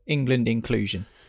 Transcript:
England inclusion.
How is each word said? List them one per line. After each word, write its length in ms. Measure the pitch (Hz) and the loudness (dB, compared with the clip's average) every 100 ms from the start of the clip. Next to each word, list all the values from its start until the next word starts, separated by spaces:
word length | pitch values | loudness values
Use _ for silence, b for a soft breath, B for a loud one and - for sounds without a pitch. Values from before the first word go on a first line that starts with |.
| - | -4
England 420 | 147 127 123 113 | 0 2 2 2
inclusion. 580 | 113 - 117 101 95 101 b | 0 0 -2 -2 -4 -10 b